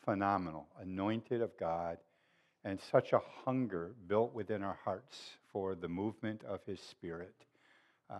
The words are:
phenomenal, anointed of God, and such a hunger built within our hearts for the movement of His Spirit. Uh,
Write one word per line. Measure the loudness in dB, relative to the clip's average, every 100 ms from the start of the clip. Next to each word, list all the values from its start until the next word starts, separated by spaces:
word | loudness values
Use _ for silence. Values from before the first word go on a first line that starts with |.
| 0
phenomenal, | 2 4 4 2 -6 -10 -12
anointed | -8 -2 0 0 0 0
of | 0 0
God, | 0 0 0 -4 -10 _ _ _ _ _
and | -6 -6 4
such | 4 6
a | 2 2 -8
hunger | -2 0 0 -2 -4 -8 2
built | 4 4 2
within | -2 -2
our | -2 -4 -2
hearts | -4 -6 -16 -16 -18 _
for | -2 -2
the | -2 -2
movement | 0 -2 -2 -4 -4
of | -4 -6 -6
His | -8
Spirit. | -10 -12 -8 -8 -10 -14 -20 _ _ -20 _ _ -14
Uh, | -10